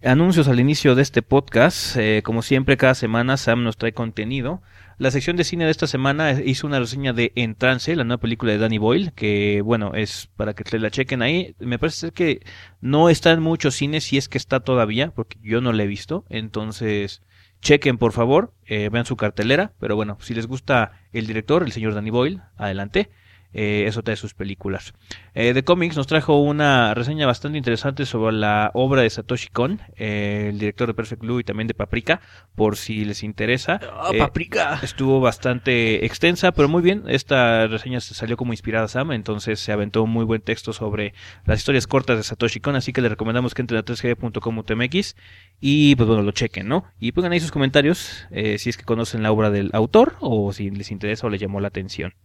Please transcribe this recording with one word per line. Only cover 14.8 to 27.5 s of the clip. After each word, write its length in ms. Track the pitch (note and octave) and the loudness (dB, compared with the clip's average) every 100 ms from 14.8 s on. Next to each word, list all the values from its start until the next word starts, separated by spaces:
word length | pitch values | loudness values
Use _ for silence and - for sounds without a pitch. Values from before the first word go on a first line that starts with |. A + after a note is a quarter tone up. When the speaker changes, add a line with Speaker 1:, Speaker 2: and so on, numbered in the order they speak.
| A2 A2 D#3 | 2 0 -2
Speaker 1:
porque 260 | - A2+ G#2+ | -4 -10 -10
yo 180 | G#2+ A2+ | -2 0
no 100 | B2+ | 2
la 100 | A2 | 0
he 20 | G2+ | 0
visto. 380 | G2+ - E3+ - | -4 -6 -8 -6
Entonces, 960 | A2 A2 G#2+ A2 G#2+ A2 G#2 G2+ - _ _ _ _ | -8 -6 -8 -8 -6 -2 -2 -4 -10 _ _ _ _
chequen, 340 | - D3 C#3 A#2+ | 4 4 4 2
por 160 | A#2 | 0
favor, 400 | A#2+ A#2 D3 A#3+ _ - | 2 4 4 2 _ -8
eh, 240 | G#2+ G#2 | -4 -2
vean 140 | A#2 A#2 | -2 -2
su 100 | B2+ | -2
cartelera. 560 | G#2 - G#2+ C#3+ G#3 _ | -2 -2 2 2 0 _
Pero 160 | G#2+ G#2+ | -4 -2
bueno, 220 | G#2 G#2 | -4 -8
si 140 | - | -8
les 120 | A2+ A#2 | -8 -6
gusta 460 | C3 - B2+ G#2+ - _ | -10 0 0 0 -6 _
el 140 | A#2 A2 | -8 -4
director, 360 | A2 - D#3+ | -6 0 0
el 100 | D#3 | 0
señor 220 | A2+ A2 | -4 -4
Danny 160 | G#2 G#2+ | -4 -2
Boyle, 300 | A#2+ C#3 F#3 - - | -2 -2 -4 -14 -8
adelante. 500 | G#2 G2 G2+ F#3+ G3+ _ _ _ _ - | -6 -6 -6 -6 -8 _ _ _ _ -6
Eh, 260 | G#2 G#2 G#2 | -2 0 -2
eso 160 | A2 | -2
trae 140 | A2+ G#2+ | -6 -6
sus 180 | G#2+ | -8
películas. 580 | - G2 G2 G2+ F#2+ - - _ - - | -10 -10 -8 -8 -8 -10 -20 _ -20 -12
Eh, 220 | - A#2 | -2 2
The 80 | B2+ | 2
Comics 320 | C3+ F3+ E3+ D3+ | 2 2 2 -2
nos 100 | C3+ | 0
trajo 320 | D#3 C#3+ D3 | 0 4 4
una 500 | D3 D3 D3 C3+ A2+ | 4 2 4 4 4
reseña 320 | A2 A#2+ D3+ C#3+ | 0 -2 0 0
bastante 300 | A#2 D3 | 0 -4